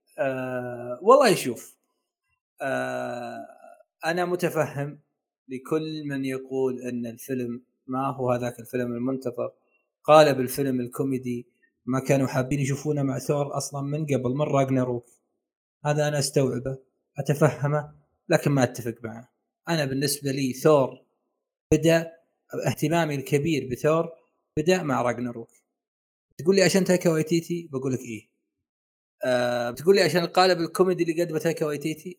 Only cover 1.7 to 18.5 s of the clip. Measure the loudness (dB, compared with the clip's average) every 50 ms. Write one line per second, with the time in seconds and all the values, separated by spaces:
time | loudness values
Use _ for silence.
1.7 | -20 _ _ _ _ _ _ _ _ _ _ _ _ _ _ _ _ -8 -4 -4
2.7 | -2 -2 -2 -4 -4 -4 -6 -6 -6 -8 -8 -10 -12 -12 -14 -16 -20 -20 -20 -20
3.7 | -20 -20 _ _ _ _ -4 -2 -2 0 0 -2 -2 -2 -2 -2 0 0 -2 -2
4.7 | -2 -6 -6 -8 -8 -14 _ _ _ _ _ _ _ _ _ -14 -12 -12 -6 -2
5.7 | -2 -2 -2 -4 -8 -8 -8 -6 -6 -4 -4 -4 -6 -6 -8 -6 -4 -2 -2 -2
6.7 | -2 -4 -6 -6 -6 -6 -6 -8 -10 -12 -10 -6 -6 -6 -4 -6 -8 -10 -12 _
7.7 | _ _ _ -8 -6 -4 -4 -4 -4 -2 -2 -2 0 0 -2 -4 -8 -8 -10 -8
8.7 | -6 -4 -4 -4 -4 -4 -4 -4 -4 -4 -4 -6 -6 -6 -6 -8 -8 _ _ _
9.7 | _ _ _ _ _ _ 4 6 8 8 8 8 6 2 -2 -4 -2 -4 -2 -2
10.7 | -2 -2 -4 -6 -6 -6 -4 -2 -2 -4 -4 -6 -8 -8 -8 _ _ _ _ _
11.7 | _ _ _ -4 -2 0 2 2 2 2 2 0 0 -2 -2 -2 -2 -2 0 0
12.7 | -2 -2 -2 -2 -2 0 0 -2 -2 -2 -2 -2 -2 0 -2 -2 -4 -6 -6 -6
13.7 | -6 -8 -6 -4 -4 -4 -2 0 0 0 0 0 -2 -2 -2 0 2 2 2 2
14.7 | 2 0 0 0 -2 -6 -8 _ _ _ _ _ _ _ _ _ _ _ _ _
15.7 | _ _ -4 -2 0 0 0 0 0 -2 -2 0 2 2 2 2 0 -2 -4 -6
16.7 | -8 -10 -12 _ _ _ _ _ _ -6 -2 -2 0 4 4 2 2 2 -2 -2
17.7 | -2 -2 -4 -6 -12 _ _ _ _ _ _ 0 0 2 2 2